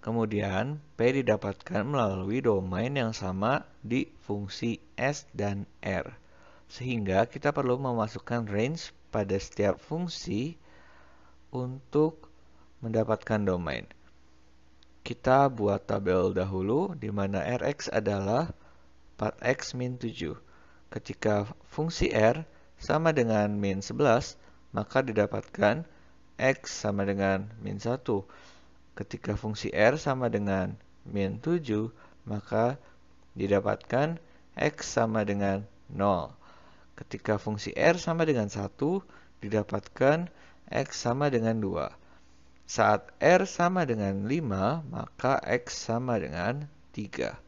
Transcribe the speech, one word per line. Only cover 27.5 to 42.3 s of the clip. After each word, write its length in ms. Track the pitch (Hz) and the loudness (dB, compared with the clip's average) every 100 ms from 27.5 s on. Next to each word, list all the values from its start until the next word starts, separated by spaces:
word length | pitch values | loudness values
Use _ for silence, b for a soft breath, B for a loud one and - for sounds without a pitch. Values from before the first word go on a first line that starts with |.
| - | -10
min 160 | 104 101 | -10 -6
satu. 480 | 113 127 - 104 95 B B B B B - | -4 -4 -2 -2 -4 B B B B B -20
Ketika 400 | - 101 117 - | -14 -10 -8 -4
fungsi 400 | 101 110 107 - | -4 -4 -6 -4
R 240 | 78 107 151 | 4 4 4
sama 320 | 147 131 123 | -2 0 0
dengan 480 | 113 101 95 95 104 - - - | 0 0 0 0 -6 -16 -20 -8
min 320 | 104 98 107 | -4 -2 -2
tujuh, 480 | 156 175 143 107 110 - B - - | -2 -2 0 -2 -2 -8 B -18 -8
maka 480 | 104 - 110 117 143 b b - - - | -8 -2 2 2 0 b b -20 -20 -20
didapatkan 880 | - 98 101 101 104 - 123 151 165 b b b - | -4 2 2 2 -2 -2 0 0 -2 b b b -2
X 320 | 147 - - | -2 -2 -4
sama 320 | - 113 110 | 0 2 2
dengan 400 | 104 101 98 98 107 - - | 0 0 0 -2 -6 -18 -14
nol. 480 | - 101 92 71 - B B B B B - | 0 2 2 -2 -12 B B B B B -20
Ketika 400 | - - - 104 | -14 -8 -2 -2
fungsi 320 | - 104 - | -2 -6 -6
R 240 | - 151 170 | 2 4 4
sama 320 | 170 165 160 | 0 -2 0
dengan 240 | 131 104 | 0 0
satu, 480 | 104 101 - 143 190 - B B - | -4 -8 -4 -2 -2 -6 B B -14
didapatkan 880 | 101 107 104 104 - - 135 156 175 B B B - | -2 -2 -2 -6 -8 2 4 4 -2 B B B -6
X 200 | - 135 - | -4 -4 -4
sama 320 | 120 123 147 | -2 2 2
dengan 240 | 123 113 113 | 2 2 0
dua. 400 | 101 85 64 - b b b | 0 -2 -4 -8 b b b